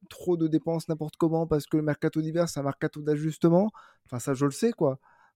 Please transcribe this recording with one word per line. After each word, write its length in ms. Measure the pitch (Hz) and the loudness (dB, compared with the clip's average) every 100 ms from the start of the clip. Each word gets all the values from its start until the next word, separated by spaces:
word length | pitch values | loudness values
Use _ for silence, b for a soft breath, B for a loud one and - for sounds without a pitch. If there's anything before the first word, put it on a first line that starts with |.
| - | -20
trop 260 | - - 175 | -10 -4 0
de 120 | 160 | 0
dépenses 420 | 156 170 165 - | 0 -2 -4 -4
n'importe 260 | 156 156 - | -6 -6 -2
comment 300 | 165 160 165 | 0 0 0
parce 180 | 151 - | -2 0
que 120 | 156 | 0
le 60 | |
mercato 380 | 151 143 156 160 | 0 -2 -2 -2
d'hiver, 280 | 156 165 170 | -4 -2 -2
c'est 100 | - | -2
un 40 | |
mercato 380 | 139 - 156 151 | -6 -4 -6 -6
d'ajustement. 680 | 147 151 156 147 165 170 214 b b b - | -4 -2 -2 2 4 6 4 b b b -12
Enfin, 140 | 120 | -8
ça, 140 | 143 | -4
je 120 | 131 143 | 0 0
le 60 | |
sais, 200 | 135 233 | 2 -2
quoi. 280 | 233 147 131 b b b | 2 0 0 b b b